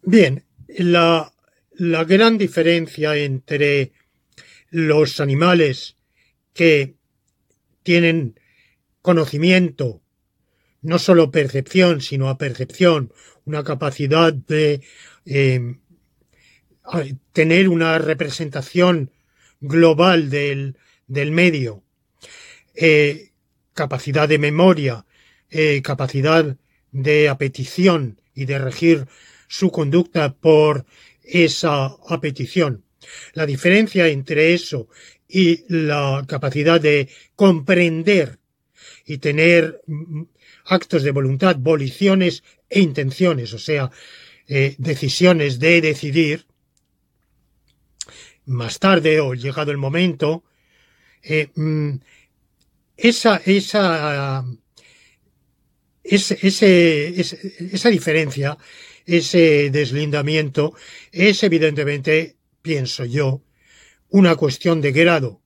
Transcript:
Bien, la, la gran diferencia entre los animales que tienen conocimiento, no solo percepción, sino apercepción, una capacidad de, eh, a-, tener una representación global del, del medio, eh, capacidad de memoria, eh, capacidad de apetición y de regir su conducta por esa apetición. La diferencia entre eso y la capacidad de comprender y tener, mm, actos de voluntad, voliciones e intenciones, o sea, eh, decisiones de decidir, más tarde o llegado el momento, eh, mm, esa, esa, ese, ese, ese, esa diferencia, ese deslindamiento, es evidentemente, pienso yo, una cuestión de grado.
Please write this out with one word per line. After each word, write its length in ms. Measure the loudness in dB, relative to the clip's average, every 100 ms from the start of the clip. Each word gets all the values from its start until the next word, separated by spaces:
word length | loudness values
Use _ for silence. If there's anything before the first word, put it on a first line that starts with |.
| 4
Bien, 360 | 4 4 0 _ _ -18
la, 640 | -4 2 4 4 2 -2 _ _ _ _
la 320 | -6 -2 -2 2
gran 320 | 4 4 2
diferencia 800 | -2 0 0 0 -2 -4 -2 -2
entre 720 | -4 -6 _ -2 0 0 -4 _ _ _ _ -20 _ _ _
los 500 | -4 0 2 2 -2
animales 800 | -2 2 4 4 2 -2 -12 _ _ _ _ _ _
que 420 | 0 2 2 -2 _ _ _ _ _ _ _ _ _
tienen 560 | 0 2 2 0 -6 _ _ _ _ _ _ _
conocimiento, 1000 | 0 0 0 -2 2 2 2 -4 -8 -8 _ _ _ _ _ _ _ _
no 160 | -4 -2
solo 320 | 2 2 2
percepción, 720 | 0 -2 -4 -2 2 2 0
sino 300 | -6 -6 -4
apercepción, 840 | -4 -8 -8 -12 0 0 2 -4 _ _ _
una 220 | -10 -8 -8
capacidad 680 | -6 -6 -6 0 4 4
de, 480 | 0 -6 -2 0 -2 -8 -20 -20 _ -6
eh, 500 | 0 0 0 -6 -14 _ _ _ _ _ _ _ _ _ _ -8
a-, 180 | -8 -6 -12 _
tener 340 | 0 2 4 4
una 320 | 2 0 0
representación 1120 | -2 -4 -6 -8 -8 -10 -6 2 2 2 -4 _ _ _ _ _
global 720 | -2 4 4 6 4 2 0
del, 480 | -4 -4 -6 -8 -12 _ _ _
del 260 | -6 -2
medio, 500 | 2 2 0 -6 -10 _ _ _ _ -20 -20 -20 -20 _ 0
eh, 560 | 4 4 2 -2 -16 _ _ _ _
capacidad 560 | -8 -6 -6 -4 0 2
de 100 | 2
memoria, 680 | 0 4 4 4 -2 -6 _ _ _ _ _
eh, 320 | -2 0 0
capacidad 720 | -4 -6 -4 -2 2 2 2 -6 _ _ _
de 340 | -6 0 2 2
apetición 960 | 0 -6 -6 -10 0 2 2 -2 -10 _
y 120 | -12 -6
de 120 | -6
regir 500 | -6 0 2 2 0 _ _ _ _
su 240 | -4 -2
conducta 640 | -2 0 0 0 -2 -4
por 520 | 0 4 6 4 0 -6 _ _ _
esa 720 | -4 2 2 2 -2 -2 -4 -8 -8
apetición. 760 | -6 -6 -8 -6 -2 -2 -4 _ _ -20 -20 -18
La 120 | -8 -6
diferencia 640 | -2 2 2 2 0 0
entre 460 | 0 -4 0 2
eso 360 | 0 -4 -10 -12 _ -20 _ _
y 360 | 0 2 0 -2
la 580 | -4 -2 -2 -2 -4 -6
capacidad 520 | -6 -4 -2 0 2
de 300 | 2 0 -2 -12 _ 2
comprender 1040 | 2 2 0 2 2 0 0 0 0 -8 _ _ _ _ -20 -20 -14
y 120 | -6
tener, 600 | -4 2 4 4 2 -8 -14
mm, 360 | -14 -12 -14 -14 _ _ _ -4
actos 380 | -4 -2 -4
de 80 | -2
voluntad, 440 | -2 -4 0 0 0
voliciones 840 | 0 0 -2 -2 0 2 0 -4 _ _ _
e 120 | 0
intenciones, 720 | 0 0 -6 -2 -2 -2 -6
o 60 | -12
sea, 300 | -6 -4 -4 -10 -20 -20 -20 _ _
eh, 280 | -2 -2 -4
decisiones 840 | -6 -4 -4 2 2 2 -2 -2
de 220 | 2 2
decidir, 640 | 2 -4 -4 -2 -2 -4 _ _ _ _ _ _ _ _ _ _ _ _ _ _ _ _ -20 -20 -20 _ -8
más 340 | -6 -6 -2
tarde 400 | 2 4 2 0
o 140 | 0
llegado 380 | -4 -8 -6 -6
el 60 | -4
momento, 680 | -4 -2 -2 0 -4 -4 _ _ _ _ _ _ _ _
eh, 280 | -4 -4 -4 -6
mm, 400 | -4 -2 -4 -8 _ _ _ _ _ _ _ _ _ _
esa, 460 | 0 2 0 0 0
esa, 1000 | 0 0 -2 0 -2 -4 -4 -4 -6 -8 -14 _ _ _ _ _ _ _ _ _ _ _ _ _ _
ese, 360 | 0 0 0 -2
ese, 800 | -2 4 4 6 4 2 -4 -4
ese, 340 | -6 -8 -16 -14 -8
esa 180 | -2 0
diferencia, 680 | 0 0 -2 -2 -4 -6 -8 -18 -20 -20 _ -12
ese 600 | -10 -2 2 4 2 0
deslindamiento, 1040 | -2 -4 -4 -4 -4 -2 -4 -4 -4 -4 -6 -20 -20 -16
es 300 | 0 0 2
evidentemente, 920 | 0 2 0 -2 -4 -4 0 -2 -2 _ _ _
pienso 440 | -6 -6 -6 -8 -6
yo, 360 | -2 -2 -4 _ _ _ _ _ _ _
una 260 | 4 4 4
cuestión 460 | 0 -2 -2 0
de 100 | 0
grado. 500 | 2 2 2 -2 -10